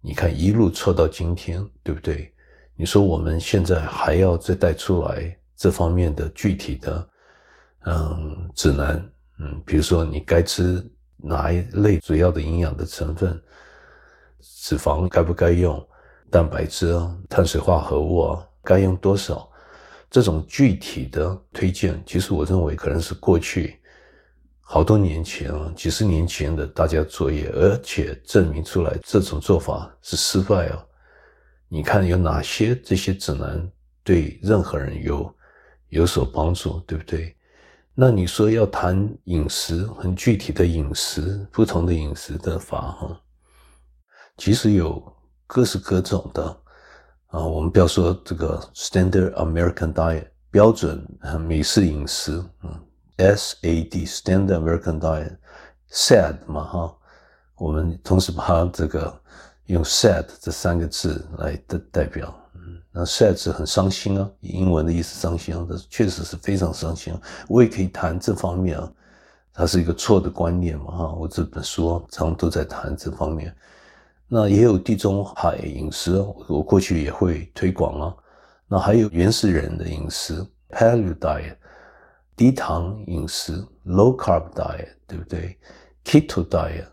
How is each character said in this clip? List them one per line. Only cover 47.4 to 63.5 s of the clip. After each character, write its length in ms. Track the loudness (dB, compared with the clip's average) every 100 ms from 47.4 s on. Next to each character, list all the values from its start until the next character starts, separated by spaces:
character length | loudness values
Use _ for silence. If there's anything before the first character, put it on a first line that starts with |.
| -4
我 140 | -2
们 100 | 2
不 80 | 6
要 80 | 6
说 340 | 4 2 0
这 100 | -6
个 260 | -6 -4 -4 -8
standard 580 | -12 -2 2 4 4 2
American 580 | 0 -2 2 0 0 -2
diet， 340 | 0 0 -2 -8 _ _
标 220 | 6 6
准， 340 | 6 -2 -4 -12 -14
啊， 180 | -8 -6
美 240 | -2 0
式 240 | 2 4 4
饮 180 | 0
食， 400 | -6 -6 -6 -6 -8 -14
嗯 200 | -14 -14 -18 _ _ 4
，S 380 | 4 6 0 -4
A 220 | 0 0
D，standard 760 | -2 -6 -6 -6 2 2 4 2
American 400 | 0 -2 -2 -2
diet，sad 1500 | -2 -2 -6 -12 _ -20 -20 _ _ -4 6 6 6 -4 -8
嘛 160 | -8
哈， 320 | -6 -6 -6 -10 _ _ _ _ _
我 160 | _ -4
们 260 | -2 -2 -4
同 160 | 2 2
时 140 | 4
把 320 | -4 0 2 2
这 160 | -2 -4
个 320 | -4 -6 -10 _ -20 -20 _ _
用 180 | -2
“sad” 400 | 0 4 4 4 -2 -10
这 100 | -10
三 260 | -4 0 0
个 80 |
字 400 | -2 -4 -4 -6 -10 -8
来 160 | -6 -8 _
代， 100 | -8 -4
代 120 | -2
表， 300 | -2 -4 -12 -16 _
嗯， 280 | -20 -18 -20 _
那 140 | -8
“sad” 320 | -6 4 4 4
是 160 | -2